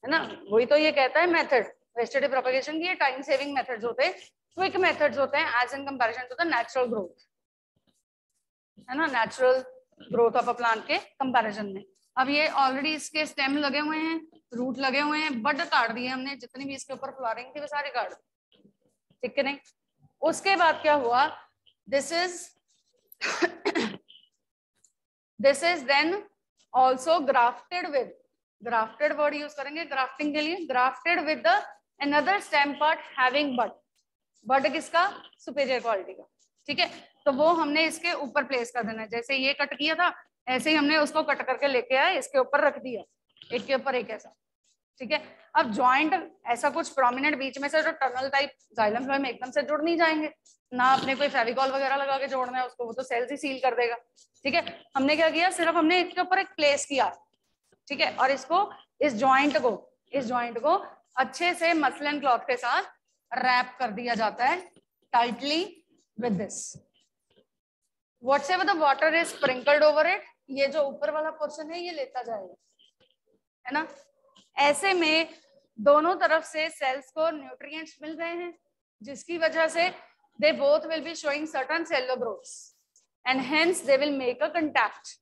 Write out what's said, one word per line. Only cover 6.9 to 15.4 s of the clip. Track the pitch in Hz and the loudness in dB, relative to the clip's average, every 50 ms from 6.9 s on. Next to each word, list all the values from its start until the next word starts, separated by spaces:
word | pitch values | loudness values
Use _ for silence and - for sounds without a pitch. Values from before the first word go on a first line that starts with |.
| 226 220 190 175 - _ _ _ _ _ _ _ _ _ _ _ _ _ _ _ _ _ _ _ _ _ _ _ _ _ _ _ _ _ _ _ _ - - - | -2 -4 -6 -8 -12 _ _ _ _ _ _ _ _ _ _ _ _ _ _ _ _ _ _ _ _ _ _ _ _ _ _ _ _ _ _ _ _ -20 -14 -10
है | 254 285 | -4 -2
ना, | 330 311 | -2 0
natural | 262 240 226 214 - - 254 254 254 262 262 - - - _ _ _ _ - - | 0 0 -2 -2 0 2 4 4 4 4 0 -6 -18 -20 _ _ _ _ -16 -6
growth | - 233 233 226 220 240 | 2 4 4 4 4 2
of | 240 240 | 0 0
a | 240 233 | -2 0
plant | 240 233 226 220 - - | 2 0 0 0 0 -2
के | 294 370 | -2 -2
comparison | - - _ _ 269 262 240 247 220 220 202 214 214 | -2 -8 _ _ -4 0 2 2 0 0 -4 -6 -8
में। | 202 190 190 - _ _ _ _ _ _ 247 | -8 -8 -12 -14 _ _ _ _ _ _ -2
अब | 262 262 | 0 0
ये | 285 294 302 302 | 2 2 2 2
already | - 269 277 262 262 269 277 311 311 | 2 2 2 2 2 0 -2 -2 -4
इसके | 302 - - - 311 311 | -4 -8 -8 -4 -4 -4
stem | - - - 277 269 277 294 | -4 -4 -4 -2 0 0 0
लगे | 294 277 254 285 | 0 0 -2 -2
हुए | 302 302 311 311 | -2 -2 -2 -2
हैं, | 311 320 330 330 320 - _ - _ _ - | -2 -4 -4 -6 -8 -12 _ -20 _ _ -8
root | 233 254 262 233 247 | -6 -4 -4 -4 -2
लगे | 277 269 233 277 | -2 0 0 0
हुए | 294 294 302 302 | 0 0 0 -2
हैं, | 311 311 277 233 | -2 -2 -4 -2